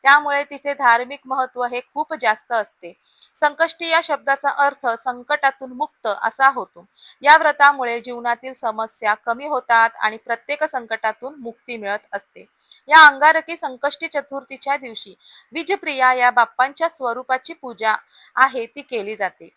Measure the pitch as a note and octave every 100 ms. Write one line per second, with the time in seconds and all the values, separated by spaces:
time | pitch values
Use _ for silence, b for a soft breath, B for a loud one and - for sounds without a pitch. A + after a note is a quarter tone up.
0 | C4+ D4 D4 C#4+ C#4+ C#4 C#4+ C#4+ B3+ A#3
1 | B3 C#4 B3+ C4+ B3+ B3 B3 B3 - C#4+
2 | D#4 G#3 A3+ A3 _ A#3 G#3 _ E3+ -
3 | b b b - D4+ D4 E4 - E4 E4
4 | E4 D4 A#3 C4+ C#4+ C4+ C#4+ C#4 B3+ A#3
5 | B3+ B3 A#3+ D4 C4+ - C4 B3 D4+ _
6 | A3 G3+ A3 - C4+ - - - F3+ B
7 | B B C#4 D#4 D#4 D4 C#4+ C#4+ A#3+ A#3
8 | A#3+ A#3+ A#3+ A#3+ C4 C4 A#3+ A3 A3 -
9 | A3 G#3+ - A#3 D4 C#4 - A#3 A3+ -
10 | G#3+ A3 - A#3 - D4 D#4 C4+ A#3 A3
11 | A3 G#3+ B3+ D4 A#3 A3+ - A#3 G3+ G#3
12 | _ G3+ _ F#3 F#3+ _ b b - D#4
13 | D4+ C4+ D4 D#4+ D#4 E4 D4 B3+ C#4 -
14 | D#4+ D4 C#4 C#4 C4 C4+ C4+ C#4+ B3 G#3+
15 | - - B B B C#4 E4+ - D#4+ C4+
16 | B3+ B3+ B3 A#3+ A3+ - C4 C#4 E4 -
17 | B3+ A#3 B3+ C4 - E4 B3+ G#3+ A3 G#3+
18 | _ b b - C4 B3 A#3 C#4+ C#4 A#3
19 | G3+ G#3+ F#3+ _ E3+